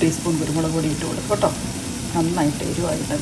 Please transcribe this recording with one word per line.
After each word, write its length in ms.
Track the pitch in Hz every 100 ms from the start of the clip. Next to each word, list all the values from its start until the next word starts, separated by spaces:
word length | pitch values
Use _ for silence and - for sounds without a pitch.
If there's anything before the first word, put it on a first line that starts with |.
ടീസ്പൂൺ 340 | 165 - 175 156
കുരുമുളക് 340 | 151 156 160 160
പൊടി 120 | 156
ഇട്ട് 100 | 147 160
കൊടുക്കും 200 | 156 -
കേട്ടോ. 200 | 208 175 - - - - - -
നന്നായിട്ട് 480 | 175 165 175 147 143 -
എരിവായിട്ട് 440 | 170 170 151 - -